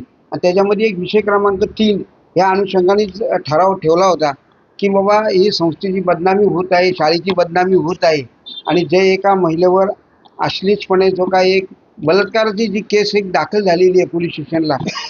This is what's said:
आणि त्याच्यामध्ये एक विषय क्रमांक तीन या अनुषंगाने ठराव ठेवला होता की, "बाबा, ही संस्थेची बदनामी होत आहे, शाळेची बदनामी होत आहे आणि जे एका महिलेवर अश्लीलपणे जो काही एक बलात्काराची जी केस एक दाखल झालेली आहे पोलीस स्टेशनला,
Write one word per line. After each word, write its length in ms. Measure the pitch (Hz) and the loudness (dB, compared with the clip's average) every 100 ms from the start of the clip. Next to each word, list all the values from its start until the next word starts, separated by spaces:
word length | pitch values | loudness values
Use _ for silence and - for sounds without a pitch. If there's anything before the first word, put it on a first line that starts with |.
| - _ _ | -10 _ _
आणि 80 | 143 | -2
त्याच्यामध्ये 460 | 180 185 196 208 220 | 0 0 0 0 -2
एक 100 | 180 | -2
विषय 220 | 180 214 | -2 -2
क्रमांक 440 | 208 202 202 190 | 0 0 0 0
तीन 400 | 202 - 214 196 - _ _ 170 | -4 0 0 0 -6 _ _ 0
या 120 | 190 | 2
अनुषंगाने 560 | 190 190 190 180 202 208 190 254 180 | 0 0 0 2 2 -2 -4 -4 -4
ठराव 360 | - 151 190 | 0 2 2
ठेवला 320 | 190 156 170 190 | 0 0 2 2
होता 260 | 160 147 135 _ _ _ - | 2 -2 -4 _ _ _ -4
की, 100 | 202 | 0
"बाबा, 260 | 196 196 214 | 0 2 2
ही 360 | 214 185 202 | 2 2 2
संस्थेची 480 | 190 165 - 196 190 | 0 -2 -2 -4 -2
बदनामी 460 | 175 160 185 196 196 | -2 0 0 2 2
होत 220 | 160 - | 0 0
आहे, 200 | 175 185 | 2 2
शाळेची 400 | 175 156 170 180 175 | 0 0 0 -2 -2
बदनामी 380 | 170 175 185 185 | 0 0 2 2
होत 280 | 151 185 | 0 0
आहे 180 | 170 151 123 _ - - - | 0 0 -4 _ -20 -12 -2
आणि 140 | 180 | -2
जे 320 | 170 180 190 | 2 2 2
एका 220 | 190 196 190 | 2 2 2
महिलेवर 500 | 170 160 180 190 190 - _ _ _ - | 0 2 2 2 0 -4 _ _ _ -6
अश्लीलपणे 680 | - - 190 202 - 185 190 | -6 -2 -2 -2 0 0 2
जो 160 | 180 180 | 0 0
काही 260 | 185 185 | 2 2
एक 140 | 190 190 - _ - | 0 -4 -14 _ -6
बलात्काराची 680 | 151 190 202 226 220 196 226 | 0 0 0 -2 -2 -2 -4
जी 120 | 202 | -4
केस 360 | - 208 208 202 | -2 0 0 -2
एक 160 | 190 | -2
दाखल 300 | 175 151 208 | -4 -2 -2
झालेली 380 | 196 170 185 185 | 0 2 4 4
आहे 60 | 170 | 0
पोलीस 260 | 170 170 | -2 -6
स्टेशनला, 460 | - 147 160 151 139 - - | -8 -4 -2 -2 -2 -6 -10